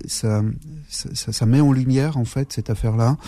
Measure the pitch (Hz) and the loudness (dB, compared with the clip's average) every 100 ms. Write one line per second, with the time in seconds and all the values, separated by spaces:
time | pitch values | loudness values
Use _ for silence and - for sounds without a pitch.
0 | - - 110 107 107 113 151 156 147 - | -4 -4 0 0 0 -4 -10 -16 -14 -12
1 | - 135 - 107 113 131 147 131 127 131 | -10 -8 -6 0 4 6 6 4 2 2
2 | 147 143 117 131 139 - 110 107 113 113 | 2 0 -2 -2 -4 -6 -4 -2 0 2
3 | 117 143 | 2 2